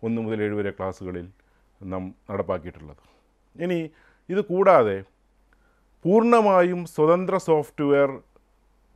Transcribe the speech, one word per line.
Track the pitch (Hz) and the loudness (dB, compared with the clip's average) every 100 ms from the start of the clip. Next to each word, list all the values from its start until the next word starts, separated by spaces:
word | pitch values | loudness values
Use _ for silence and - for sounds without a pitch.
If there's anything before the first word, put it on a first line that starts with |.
ഒന്ന് | 113 113 | -6 -4
മുതൽ | 110 110 | -4 -4
ഏഴ് | 104 104 | -4 -2
വരെ | 101 | -6
ക്ലാസ്സുകളിൽ | 95 95 90 92 90 87 _ _ _ _ _ | -6 -8 -8 -10 -10 -12 _ _ _ _ _
നാം | 95 92 92 - - | -10 -10 -10 -14 -10
നടപ്പാക്കിയിട്ടുള്ളത്. | 98 92 92 82 85 76 71 _ _ _ _ _ 127 | -8 -6 -6 -8 -18 -20 -20 _ _ _ _ _ -10
ഇനി | 175 170 160 _ _ _ - | -6 -6 -6 _ _ _ -8
ഇത് | 185 202 | -6 -2
കൂടാതെ | 180 190 165 110 98 98 _ _ _ _ _ _ _ _ _ 165 | 2 6 6 4 0 -8 _ _ _ _ _ _ _ _ _ 0
പൂർണ്ണമായും | 214 233 233 208 185 180 180 170 | 2 4 4 4 4 2 -2 -6
സ്വതന്ത്ര | - 156 175 185 190 | 0 2 2 0 -4
സോഫ്റ്റ്വെയർ | 170 156 147 - 143 143 139 131 - _ _ _ _ _ _ | 0 -2 -2 -4 2 2 2 -2 -18 _ _ _ _ _ _